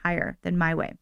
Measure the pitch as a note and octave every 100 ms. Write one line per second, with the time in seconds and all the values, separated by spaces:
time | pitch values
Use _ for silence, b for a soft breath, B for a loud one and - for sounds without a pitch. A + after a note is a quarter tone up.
0 | F3 E3+ - - F3+ F3 E3 D#3+ - -